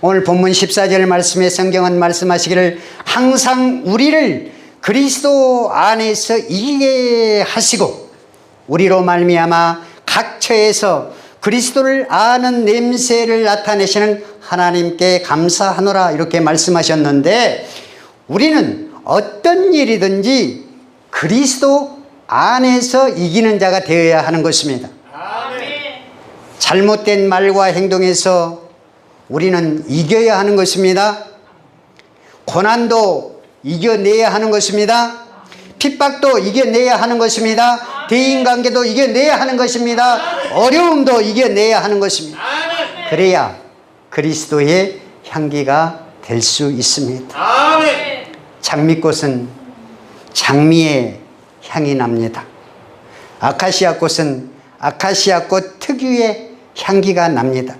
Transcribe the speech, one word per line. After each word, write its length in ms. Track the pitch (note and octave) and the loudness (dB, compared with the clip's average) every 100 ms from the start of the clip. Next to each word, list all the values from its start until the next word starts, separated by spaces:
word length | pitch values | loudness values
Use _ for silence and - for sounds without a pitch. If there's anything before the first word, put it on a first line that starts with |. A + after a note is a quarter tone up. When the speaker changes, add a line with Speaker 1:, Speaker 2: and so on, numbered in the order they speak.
Speaker 1:
오늘 200 | F3 F#3+ | 2 0
본문 300 | F#3 F3+ F#3 | 2 2 2
십사 360 | F#3 F#3+ G#3 G3 | 2 0 0 0
절 180 | F#3+ F#3 | 2 2
말씀에 440 | F3+ F3+ F3+ F3+ | 2 0 0 0
성경은 480 | F3+ F#3+ F#3 F3+ F3 | 0 -2 0 0 2
말씀하시기를, 800 | E3+ F3 F#3 F3 E3+ F3+ F3+ F3 - - | 0 0 -2 0 0 2 0 -2 -14 -16
"항상 760 | - - B3+ C4 B3+ B3+ B3+ B3+ | -6 0 2 2 0 0 0 -2
우리를 680 | F3+ G#3+ C#4+ D#4 C4+ C#3 - - - - | -2 0 2 2 0 -4 -10 -20 -20 -12
그리스도 920 | - A3 C#4 - C#4+ C#4+ C4 B3 A#3 | -2 0 0 0 0 2 2 2 0
안에서 680 | - G3 A3 A3 G#3 - A3+ | 2 2 2 0 -2 -2 -2
이기게 1040 | - F3+ B3 C#4+ C4+ C4 B3 A#3 A3+ G#3 | -2 -4 -2 0 0 2 0 2 2 2
하시고 680 | - A3+ A3 G#3 G3 - - - - - _ _ - | 0 -2 -2 0 -2 -4 -16 -20 -20 -20 _ _ -4
우리로 340 | D#3 F#3+ F#3+ | 0 4 4
말미암아 800 | F3+ F3 F3 E3+ E3 E3+ E3+ E3+ - - - | 2 2 2 2 2 2 2 -2 -10 -14 -4
각 340 | - A3+ - | -4 -4 -8
처에서 720 | - A3+ G#3+ G3+ G#3 D#3+ - - - - | -2 2 2 2 0 -2 -4 -16 -20 -6
그리스도를 680 | G3+ A#3+ B3 C#4 C4+ C4+ C4 | -2 -2 0 0 0 0 0
아는 560 | E3+ A3 B3 B3 A#3+ | 2 2 2 2 0
냄새를 800 | A3 A3+ A#3+ B3 - A#3 A#3 A3+ | 2 2 0 -2 0 0 2 0
나타내시는 800 | A3 G#3 G#3 G#3 F#3+ G#3 G#3+ G#3 - - | 2 0 -2 0 0 2 0 -2 -6 -20
하나님께 840 | - F3+ F3 F3 E3+ E3+ F3+ F3+ | -6 0 0 2 -2 0 2 2
감사하노라." 920 | F3+ D3 E3+ E3+ G3 F3 G3 G3 F3+ | 0 0 0 0 0 0 0 2 0
이렇게 280 | D3+ E3 E3+ | 0 -2 0
말씀하셨는데, 1300 | D#3 D#3 - F3 D#3+ D#3+ D3 C#3+ C#3+ A3 A3+ - - - - - - _ _ | 0 0 0 0 2 2 2 2 2 2 2 -2 -10 -18 -20 -20 -20 _ _
우리는 640 | D3 D4+ D#4 D#3+ G#2 - - | 0 2 2 0 -4 -12 -14
어떤 720 | - E3 G#3 - E4+ F4+ F#4+ | -2 -2 -2 -2 0 2 4
일이든지 880 | D#4+ B3+ A3 F#3+ G3 G3+ C4+ E3 - - - - _ _ | 2 2 0 0 0 0 0 0 -6 -16 -20 -20 _ _
그리스도 880 | - E3 A3+ C#4 - C#4 C#4 C#4 - - - _ | -6 0 0 0 0 2 2 0 -12 -20 -20 _
안에서 840 | A#2 E3+ B3 B3+ B3 B3 B3+ C4 | 0 2 2 2 2 2 2 2
이기는 480 | - F3 F3 A3 G#3 | 0 -2 2 2 2
자가 220 | F#3+ F#3 | 2 0
되어야 420 | F#3+ E3+ E3 D#3+ | 0 2 4 2
하는 200 | D#3 E3 | 2 -2
것입니다. 460 | D#3 D3+ D3 B2+ - - - | 0 -2 -2 -6 -8 -18 -20
Speaker 2:
아멘. 480 | D3 F3+ A3 B3 B3+ - D4 D4 C4 - - - - - - | -16 -12 -10 -10 -10 -10 -10 -12 -16 -20 -20 -20 -20 -20 -8
Speaker 1:
잘못된 680 | - F#3 G3+ G#3+ G#3 G3+ G3 | -2 2 2 2 0 0 2
말과 360 | F#3 G3 G3 | 2 2 2
행동에서 1040 | F#3+ E3+ F#3+ F3+ F#3 F3+ F#3+ F3+ E3+ E3+ - - _ _ _ _ _ | 0 0 0 0 0 0 0 0 0 -8 -20 -20 _ _ _ _ _
우리는 560 | D3 F#3 F3+ E3 D#3 D3+ | -2 0 0 -2 -4 -4
이겨야 500 | C#3+ D3+ A3 A3+ G3 | -4 0 2 2 2
하는 180 | G3+ G3+ | 2 2
것입니다. 680 | F#3 F#3 F#3+ F#3 G#3 G#3 - - _ _ _ _ _ _ _ _ - - - | 0 0 0 2 0 -2 -12 -20 _ _ _ _ _ _ _ _ -20 -18 -6
고난도 960 | E3+ G3+ A#3 A#3 A3+ G#3 D3+ - - - _ | 0 2 2 2 2 2 0 -6 -18 -20 _
이겨내야 720 | C3+ E3+ G#3 A3 G3 A3 A3+ | -8 -2 0 2 2 2 2
하는 180 | G3 A3 | 0 0
것입니다. 720 | G#3 G3+ G#3 G#3 A#3 A#3+ A#3+ - - - - - - | 0 0 0 2 2 0 -6 -18 -20 -20 -20 -20 -4
핍박도 600 | C#4+ C#4 C#4 C#4 C#4 B3 | -4 0 0 2 2 2
이겨내야 580 | G3 G#3 B3+ A3+ B3+ A3+ | 0 0 2 2 2 2
하는 220 | A#3 A#3+ | 0 0
것입니다. 880 | A3+ G#3+ A3 A3 A#3+ A#3+ - - - | 0 0 -2 2 2 2 -4 -12 -2
대인관계도 760 | A#3+ C4 C4+ B3 B3 B3 B3 | 0 2 2 0 0 0 0
이겨내야 560 | A#3+ A3 C4+ A3 D4 C4 | 0 0 0 2 2 2
하는 160 | C4 B3+ | 0 -2
것입니다. 640 | B3 A#3+ A#3+ A#3 B3 A#3 E4 - - | -2 -2 -2 0 2 0 -2 -6 -4
어려움도 680 | D#3 A#3 D4+ F4 D#4 C4+ A#3+ | 0 2 4 2 2 2 2
이겨내야 640 | G#3+ G#3+ B3+ G3+ G#3+ A3 | 2 0 0 2 2 2
하는 180 | F#3 G3+ | 0 -2
것입니다. 380 | G3 F#3+ D#3 D#3 | -2 -4 -8 -12
Speaker 2:
아멘. 680 | - D4 D#4+ E4+ D#4 - - | -8 -6 -6 -6 -8 -10 -6
Speaker 1:
그래야 460 | D#3+ F#3 F3 A#2+ F2+ - - _ _ _ | 0 2 2 -2 -6 -20 -20 _ _ _
그리스도의 920 | - D#3 D#3 - D3+ C#3+ F3+ G3 - - - - | -6 -4 -4 -4 -2 2 2 0 -6 -20 -20 -12
향기가 800 | D#3+ D3+ D3 C3+ C#3+ E3 E3+ - - | -6 -4 -4 0 0 0 -4 -20 -20
될 180 | - A#2 | -6 -2
수 280 | A2+ - D3 | -2 -2 -2
있습니다. 720 | C3 B2 - C3 B2+ - - | -2 -2 -2 -4 -6 -10 -6
Speaker 2:
아멘. 840 | - C4 D4 D#4+ D#4 - - C4 - - - - | -2 2 2 2 2 -2 -6 -10 -12 -20 -20 -12
Speaker 1:
장미꽃은 840 | - D3 D#3 D#3+ D#3+ D3+ D3 B2+ A#2+ - - - - - - - - | -6 -2 0 2 0 0 -2 -4 -8 -16 -20 -20 -20 -20 -20 -20 -10
장미의 880 | - - C#3 D3+ E3 D#3+ C#3+ A#2 G2+ - - - _ - | -6 0 2 4 4 2 0 -2 -8 -20 -20 -20 _ -10
향이 260 | D#3+ D3 | -6 -2
납니다. 500 | C#3 A#2+ A#2 A2+ A2+ - - - - - - - - - - | -2 -2 -2 -4 -6 -16 -20 -20 -20 -20 -20 -20 -20 -20 -4
아카시아 580 | A#2 C#3+ F#3 F#3 F#3 D#3+ | -4 -2 -2 0 0 0
꽃은 520 | D#3+ - D#3 C3 B2+ - - _ | -2 -2 -2 -4 -10 -20 -20 _
아카시아 680 | C#3+ C#3+ F#3+ F#3+ G3 F3 E3+ | -8 -4 -4 0 0 0 0
꽃 320 | F#3+ F#3+ - | -2 -2 -14
특유의 720 | - C4 B3+ A#3+ A3+ G#3 - - - - | -8 -6 -2 0 0 -2 -10 -20 -20 -14
향기가 520 | - G3 F#3 F3+ E3+ | 0 0 2 0 0
납니다. 480 | C#3 B2+ C3 B2+ - | 0 -2 -4 -6 -12